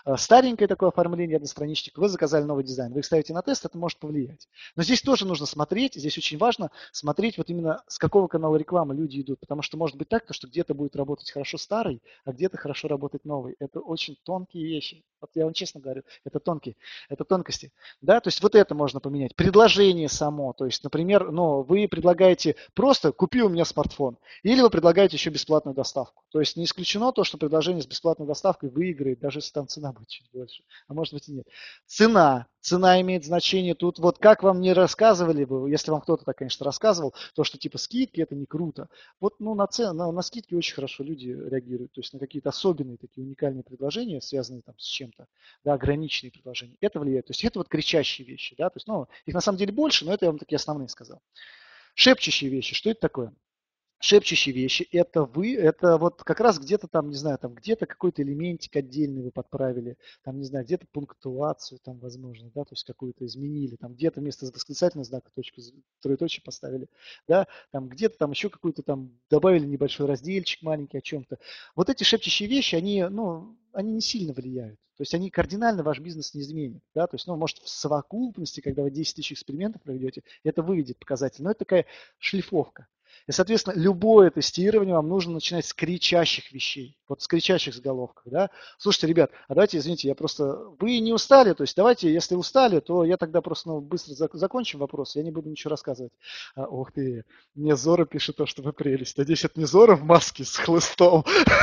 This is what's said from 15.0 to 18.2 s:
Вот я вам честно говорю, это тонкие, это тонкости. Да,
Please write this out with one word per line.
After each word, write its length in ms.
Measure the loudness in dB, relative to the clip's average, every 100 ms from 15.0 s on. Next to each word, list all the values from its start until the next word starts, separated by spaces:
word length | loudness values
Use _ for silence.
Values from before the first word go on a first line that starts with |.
| _ _
Вот 100 | -8
я 100 | -4
вам 80 | -2
честно 280 | -4 -8 -12
говорю, 220 | -12 -12 -14 -18
это 160 | -10 -6
тонкие, 340 | -4 -6 -8 -16 -18 -20 -12
это 160 | -10
тонкости. 480 | -2 -2 -2 -10 -12 _ -20 -2
Да, 200 | 4 4